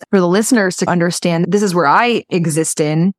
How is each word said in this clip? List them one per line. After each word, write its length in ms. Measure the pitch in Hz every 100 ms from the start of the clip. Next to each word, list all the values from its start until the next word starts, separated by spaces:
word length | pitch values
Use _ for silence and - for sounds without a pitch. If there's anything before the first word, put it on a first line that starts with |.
| -
for 120 | 196
the 80 | 175
listeners 480 | 196 220 233 185 -
to 120 | 175
understand. 580 | 175 170 - 175 165 175
This 160 | 202
is 100 | 202
where 140 | 175 143
I 340 | 180 240 220 -
exist 520 | 180 165 151 160 -
in. 320 | 151 160 185